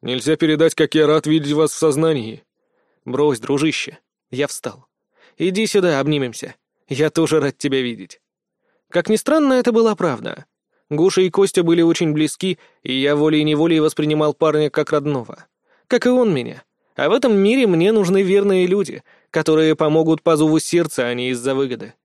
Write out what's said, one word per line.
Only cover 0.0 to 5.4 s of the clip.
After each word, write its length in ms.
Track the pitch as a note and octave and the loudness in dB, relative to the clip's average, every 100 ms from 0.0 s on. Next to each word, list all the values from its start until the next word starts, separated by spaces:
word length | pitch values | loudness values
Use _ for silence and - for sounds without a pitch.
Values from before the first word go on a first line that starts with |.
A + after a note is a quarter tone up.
Нельзя 340 | - B2+ C3+ D#3 | -6 -6 -2 0
передать, 380 | D#3+ D#3 D#3+ | 2 2 2
как 200 | - D3+ | 2 0
я 120 | D#3+ D3+ | 2 4
рад 200 | D#3 D3 | 2 2
видеть 260 | D#3+ C#3+ | 0 0
вас 200 | D3 D#3 | 0 0
в 60 | - | 2
сознании». 640 | D#3+ C#3 D#3+ D3 A2 A2+ _ _ _ _ _ _ | 0 2 0 -2 -6 -14 _ _ _ _ _ _
«Брось, 360 | - B2+ D3 B2+ | -10 0 0 0
дружище». 580 | - C#3 D#3 - - - _ _ _ | -2 0 0 -4 -8 -14 _ _ _
Я 160 | B2+ C#3+ | -6 -6
встал. 400 | - - A#2+ _ _ _ _ _ | -6 -12 -14 _ _ _ _ _
«Иди 280 | _ | _